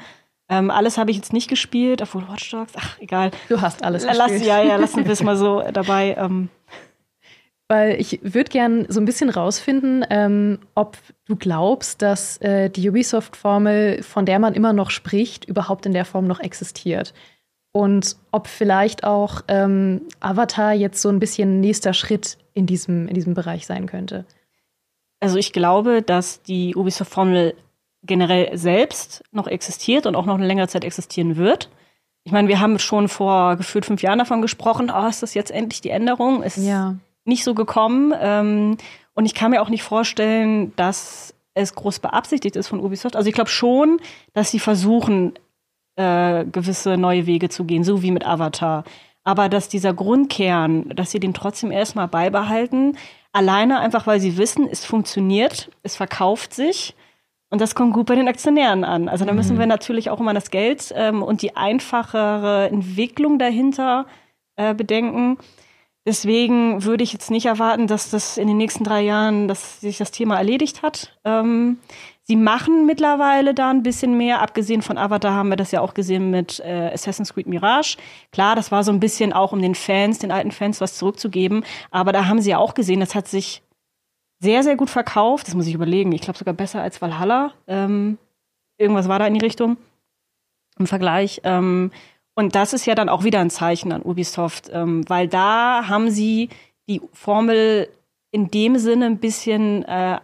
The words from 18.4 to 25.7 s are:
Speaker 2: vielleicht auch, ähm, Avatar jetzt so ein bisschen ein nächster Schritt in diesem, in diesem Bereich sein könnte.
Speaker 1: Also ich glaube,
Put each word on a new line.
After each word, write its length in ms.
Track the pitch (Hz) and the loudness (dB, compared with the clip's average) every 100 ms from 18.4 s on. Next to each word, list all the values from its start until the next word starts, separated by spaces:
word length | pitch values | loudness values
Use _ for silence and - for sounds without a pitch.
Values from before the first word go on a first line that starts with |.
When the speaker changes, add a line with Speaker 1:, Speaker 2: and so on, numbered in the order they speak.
| - | -4
Speaker 2:
vielleicht 560 | - 208 190 220 220 | -2 2 2 2 0
auch, 380 | 208 208 208 - - | -2 0 0 -4 -2
ähm, 540 | 196 196 196 190 185 320 - | 0 2 2 0 -2 -6 -10
Avatar 540 | 190 190 233 - 214 | -4 0 0 0 2
jetzt 280 | 208 202 - | 2 0 -2
so 80 | 208 | 0
ein 100 | 196 | 0
bisschen 380 | 214 - 196 190 | 0 0 2 2
ein 20 | |
nächster 320 | 202 214 190 | 2 2 0
Schritt 460 | 180 - 208 - - _ | -2 0 -4 -4 -14 _
in 120 | 202 180 | -2 0
diesem, 400 | 180 - 175 170 | 0 -2 -2 -2
in 80 | |
diesem 200 | 180 170 | -2 -2
Bereich 320 | 180 170 170 - | -2 -4 -6 -8
sein 200 | 185 185 | -8 -8
könnte. 380 | 185 190 190 185 _ _ _ _ _ _ _ _ - | -8 -8 -10 -12 _ _ _ _ _ _ _ _ -4
Speaker 1:
Also 160 | 196 185 | 0 0
ich 140 | 196 | 0
glaube, 500 | 185 175 | 0 4